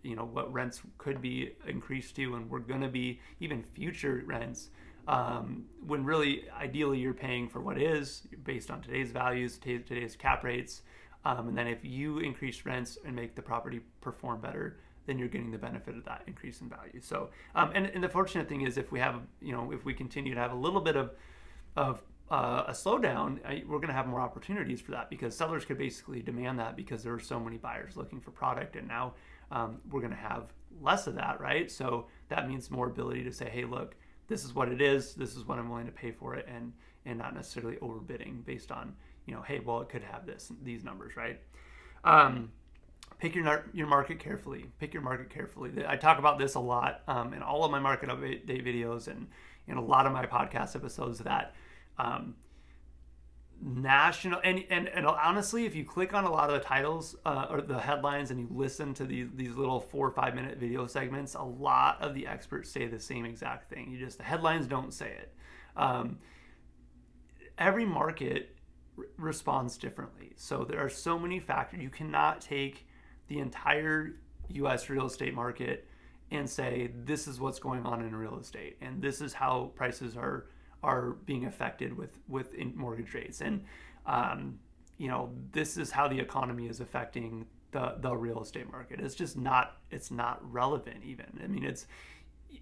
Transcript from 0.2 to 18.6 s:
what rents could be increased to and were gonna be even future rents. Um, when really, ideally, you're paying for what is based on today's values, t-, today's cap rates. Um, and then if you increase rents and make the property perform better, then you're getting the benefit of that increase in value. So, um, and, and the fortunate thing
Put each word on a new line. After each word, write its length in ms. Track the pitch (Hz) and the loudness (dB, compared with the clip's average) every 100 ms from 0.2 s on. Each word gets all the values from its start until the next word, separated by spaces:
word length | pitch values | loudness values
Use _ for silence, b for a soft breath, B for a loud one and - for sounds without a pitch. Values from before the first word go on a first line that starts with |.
what 280 | 117 120 123 | -4 -4 -2
rents 280 | 123 123 - - - | -2 -2 -4 -14 -8
could 220 | 143 135 | -4 -2
be 320 | 127 127 135 - 156 | -2 -2 -4 -8 -8
increased 500 | 131 - 135 - - | -6 -4 -6 -6 -4
to 200 | 131 120 | -4 -4
and 120 | 113 | -4
were 120 | 131 | -6
gonna 280 | 117 131 135 | -4 -2 -2
be 320 | 127 123 123 B B | -2 -4 -6 B B
even 220 | 165 123 | -6 -6
future 600 | - - 160 160 143 127 - | -6 -6 -6 -2 0 0 -2
rents. 440 | 117 117 123 - B B B - | -4 -4 -8 -12 B B B 0
Um, 600 | 127 120 120 117 - - - 156 | 2 2 -2 -4 -8 -10 -10 -2
when 160 | 147 | 0
really, 420 | 135 156 143 139 - 113 | 4 6 6 2 -2 -8
ideally, 400 | 139 139 147 135 | -4 0 2 4
you're 140 | 127 | 2
paying 340 | 123 131 123 120 | 0 -2 -2 -2
for 140 | 123 | -4
what 160 | - 135 | -2 2
is 500 | 156 151 135 - - - | 4 4 0 -8 -12 -10
based 280 | - 131 - | -4 -4 -4
on 100 | 131 | -8
today's 320 | 123 131 123 | -4 -2 0
values, 460 | 123 123 123 123 - | 2 2 2 0 -2
t-, 200 | 131 120 | -2 -2
today's 380 | - 120 117 - | -2 -4 -4 0
cap 260 | 135 127 | 4 4
rates. 380 | 127 120 - - - B B B 143 | 2 -2 -4 -10 -14 B B B 0
Um, 220 | 123 117 | 2 0
and 100 | 123 | 0
then 80 | 120 | 0
if 180 | 117 | -2
you 360 | 147 127 147 151 | -4 -4 -2 -2
increase 440 | 156 123 131 - | -2 -2 -4 -4
rents 320 | - 127 120 - | -4 -2 -4 -8
and 100 | 151 | -6
make 200 | 123 117 | -6 -6
the 80 | - | -8
property 380 | 131 117 123 120 117 - | -4 -2 -2 -8 -10 -10
perform 400 | 131 - 127 110 | -10 -6 -4 -4
better, 400 | - - - - B B | -4 -4 -6 -8 B B
then 140 | - 131 | -4 -2
you're 100 | 123 | -2
getting 220 | 131 117 | -2 -4
the 80 | 113 | -6
benefit 360 | 120 123 - | -6 -8 -8
of 120 | 117 123 | -10 -8
that 160 | 131 - | -10 -10
increase 360 | 123 127 120 | -12 -12 -12
in 80 | 120 | -12
value. 320 | - - 123 | -14 -14 -14
So, 260 | - 147 - B B | -6 -6 -6 B B
um, 160 | - 165 | 4 4
and, 100 | 196 | 4
and 180 | 196 185 | 2 2
the 60 | 180 | 2
fortunate 400 | 180 190 170 151 | 4 4 2 0
thing 140 | 143 | 0